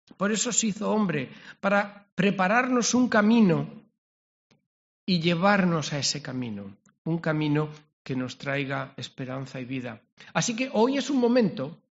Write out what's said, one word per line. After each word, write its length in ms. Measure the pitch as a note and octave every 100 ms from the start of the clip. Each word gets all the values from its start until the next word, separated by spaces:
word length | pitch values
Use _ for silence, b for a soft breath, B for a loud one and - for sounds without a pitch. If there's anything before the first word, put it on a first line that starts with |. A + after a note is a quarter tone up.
| _ -
Por 140 | G3
eso 200 | G#3 A#3+
se 160 | - A3+
hizo 240 | F#3 G3
hombre, 400 | G#3+ G3 D3 B2 B B B
para 460 | G3 G3+ G3+ - _ -
prepararnos 800 | G3 G3 F#3 A#3 B3+ B3 -
un 140 | B3 B3+
camino 720 | A3 G#3 A#3 G3 D3+ D3+ - _ _ _ _ _ _ _ _ _ _ _ _ -
y 140 | F3+
llevarnos 760 | E3+ E3 G3 G3+ F3+ E3 -
a 60 | D3
ese 220 | B2+ C#3+
camino, 560 | C#3+ B2+ A#2+ G2+ G2+ - _ _ D#3+
un 140 | E3
camino 500 | E3 D3+ D3+ D3 D3+ - _ _
que 120 | - B2+
nos 220 | B2+ -
traiga 560 | C#3+ C#3 C3+ C3+ C3 -
esperanza 640 | - - B2+ C3 C3 C3+
y 40 | B2
vida. 360 | C3+ B2 A2 _ _ B
Así 220 | E3 A#3+ A3+
que 140 | C4
hoy 240 | G#3 B3 C#4
es 120 | -
un 80 | C4+
momento 640 | A#3+ B3 G3+ - C3+ - _